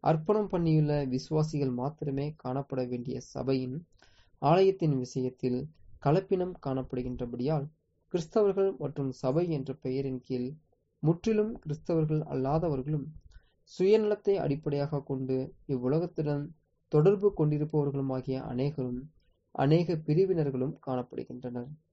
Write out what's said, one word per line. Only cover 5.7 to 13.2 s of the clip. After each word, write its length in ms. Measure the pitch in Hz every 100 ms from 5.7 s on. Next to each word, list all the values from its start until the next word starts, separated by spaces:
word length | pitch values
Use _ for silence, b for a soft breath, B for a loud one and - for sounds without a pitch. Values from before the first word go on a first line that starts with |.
| _ - -
கலப்பினம் 520 | 151 165 190 190 180 175
காணப்படுகின்றபடியால், 1040 | 139 131 127 127 123 123 123 120 127 156 147 _ _ _ _
கிறிஸ்தவர்கள் 580 | 180 160 226 208 190 196 -
மற்றும் 340 | 143 147 135
சபை 320 | 127 127 147 175
என்ற 220 | 151 131
பெயரின் 460 | 127 131 131 139 131
கீழ் 280 | 123 127 123 151 _ _ _ _
முற்றிலும் 500 | 151 170 - 214 214 240
கிறிஸ்தவர்கள் 640 | 156 147 - 165 156 156
அல்லாதவர்களும், 840 | 151 135 131 156 165 135 135 156 139 -